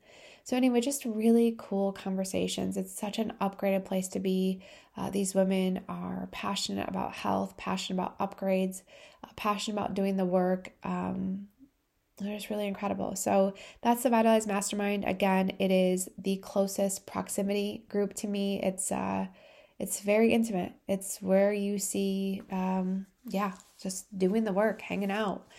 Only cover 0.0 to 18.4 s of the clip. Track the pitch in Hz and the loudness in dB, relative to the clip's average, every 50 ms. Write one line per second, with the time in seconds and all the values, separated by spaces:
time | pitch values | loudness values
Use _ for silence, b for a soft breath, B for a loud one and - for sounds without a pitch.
0 | B B B B B B B B B - 247 254 254 254 240 240 240 277 285 - | B B B B B B B B B -2 0 4 4 4 4 4 2 2 -2 -2
1 | - 240 214 214 214 233 233 233 233 233 226 226 - - 196 196 196 196 196 - | -4 -4 -2 2 6 6 8 8 6 4 2 -2 -6 -4 0 0 0 0 0 -2
2 | - 190 190 190 190 185 - 185 180 185 185 185 185 190 190 196 185 190 - - | -6 -4 -2 -2 -4 -2 0 0 0 0 -2 -2 -2 -2 -2 -4 -6 -6 -8 -8
3 | - 208 - - 220 - - - 196 196 196 - - 196 196 190 190 - 190 190 | -8 -6 -4 -4 -4 -4 -4 -2 -2 -2 -2 0 0 2 2 0 0 -2 -4 -4
4 | 185 185 - 196 190 190 190 185 190 185 190 185 B B B B B B B - | -4 -2 -4 -4 0 0 2 2 2 0 0 -2 B B B B B B B -8
5 | - - 190 202 196 185 - 190 190 190 196 190 185 185 185 190 - - 180 175 | -8 -4 -2 -2 -2 0 2 2 4 4 4 2 2 0 0 -2 -6 -8 -8 -8
6 | 180 180 185 185 185 185 - - - 202 202 202 - - 196 196 - - 185 190 | -6 -6 -6 -6 -8 -8 -10 -6 -4 -4 -4 -2 -4 -4 -4 -4 -4 -4 -4 -4
7 | - - - - - 208 190 196 196 190 - - - 190 185 185 - - 190 185 | -4 -4 -6 -4 -2 0 0 0 0 -2 -6 -8 -6 -4 -4 -4 -4 -4 -2 -2
8 | 180 - - - 202 190 - - 196 196 190 190 190 185 185 - - B B B | -2 -4 -4 -4 -4 -4 -4 -4 0 0 2 2 2 0 -2 -8 -14 B B B
9 | B B B B B - - - - 214 208 202 - - 208 214 - - 190 196 | B B B B B -16 -12 -4 -2 -2 -2 -2 -2 -4 -4 -2 -2 -2 0 0
10 | 196 196 196 190 185 180 180 185 180 180 185 185 185 - - _ - 190 180 180 | 0 2 2 2 2 2 4 4 4 4 2 0 -2 -10 -16 _ -6 -4 -4 -2
11 | 185 185 185 190 190 190 190 196 202 202 _ _ 269 - _ _ _ _ _ _ | -2 -4 -4 -2 -4 -4 -4 -6 -8 -12 _ _ -20 -20 _ _ _ _ _ _
12 | _ _ _ - 196 202 208 208 - - 214 208 208 202 196 - 202 202 196 196 | _ _ _ -8 -8 -6 -6 -8 -6 -6 -4 -2 -2 -2 -4 -4 -2 -2 -2 -2
13 | 190 - 196 - - 214 196 196 196 196 196 B B B B B - 233 240 233 | -4 -4 -4 -2 0 2 4 4 4 4 0 B B B B B 2 2 2 4
14 | - 262 233 226 220 226 226 220 220 214 196 202 196 - - 208 202 202 202 202 | 4 4 4 6 6 6 6 4 4 2 -2 -2 -2 -2 -2 0 0 0 0 0
15 | 196 - 190 185 202 190 190 190 190 190 - - 196 190 190 185 185 185 185 185 | 0 0 0 2 2 4 4 4 4 2 0 0 2 4 4 6 6 4 4 2
16 | 185 - - - 190 190 196 190 - - - 196 196 196 - - 196 196 196 - | -2 -6 -8 -6 -2 -2 -2 -2 -4 -4 0 0 0 0 0 -2 -2 -2 -2 -4
17 | - - - 190 185 - - - 196 196 202 202 202 208 214 226 - - - 202 | -10 -8 -6 -6 -6 -4 -2 -2 0 0 0 0 0 -2 -4 -8 -10 -4 0 0
18 | 202 196 - - - 208 202 202 | 0 0 -2 -6 -6 -4 -2 0